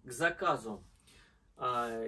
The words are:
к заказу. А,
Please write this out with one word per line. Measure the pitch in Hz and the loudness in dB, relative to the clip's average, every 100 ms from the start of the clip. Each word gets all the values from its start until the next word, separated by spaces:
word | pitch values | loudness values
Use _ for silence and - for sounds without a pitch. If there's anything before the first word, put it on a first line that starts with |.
к | 131 | -12
заказу. | 123 170 170 180 147 110 101 - - - - - _ _ - | 0 0 2 2 2 -2 -10 -12 -20 -20 -20 -20 _ _ -4
А, | 127 120 117 113 | 0 0 0 -2